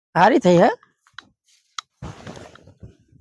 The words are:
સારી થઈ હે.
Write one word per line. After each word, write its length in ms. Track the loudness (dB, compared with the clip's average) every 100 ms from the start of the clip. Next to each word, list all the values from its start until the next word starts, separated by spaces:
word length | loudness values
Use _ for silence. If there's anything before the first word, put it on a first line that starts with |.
| _
સારી 260 | 0 0 2
થઈ 180 | 2 2
હે. 120 | 2 -2 _ _ _ -20 -20 _ _ _ _ -20 -20 _ -20 -20 -20 -20 -20 -20 _ _ -20 _ _ -20